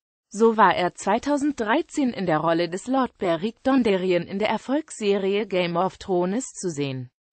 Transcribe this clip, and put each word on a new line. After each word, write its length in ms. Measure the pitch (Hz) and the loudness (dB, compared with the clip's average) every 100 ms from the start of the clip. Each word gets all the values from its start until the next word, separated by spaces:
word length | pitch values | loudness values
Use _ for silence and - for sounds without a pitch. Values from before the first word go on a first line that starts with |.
| _ _ _ | _ _ _
So 280 | 202 226 220 | 2 2 6
war 180 | 190 - | 4 4
er 180 | 175 | 0
zweitausenddreizehn 1160 | - - 226 285 294 294 277 208 269 - - 262 | -2 -2 -2 0 -2 -2 -2 0 0 -2 -2 -2
in 140 | - 175 | -2 0
der 140 | 151 | 0
Rolle 280 | 160 165 170 | 2 0 0
des 200 | 180 - | -4 -2
Lord 300 | 262 247 - | 0 0 -2
Beric 460 | 185 165 208 - | -2 -2 -4 -4
Dondarrion 600 | 262 269 226 190 185 175 | 2 2 4 2 2 0
in 160 | 175 196 | 0 -4
der 100 | 214 | -2
Erfolgsserie 1000 | 220 - 285 - - 208 202 190 202 214 | -2 -2 -4 -4 -4 0 0 0 -2 0
Game 300 | 190 175 170 | 0 0 0
of 200 | 185 - | -2 -4
Thrones 540 | - 180 180 214 - | -2 0 0 -2 -6
zu 180 | - 185 | -8 -6
sehen. 400 | 143 139 131 123 _ _ | -4 -4 -6 -10 _ _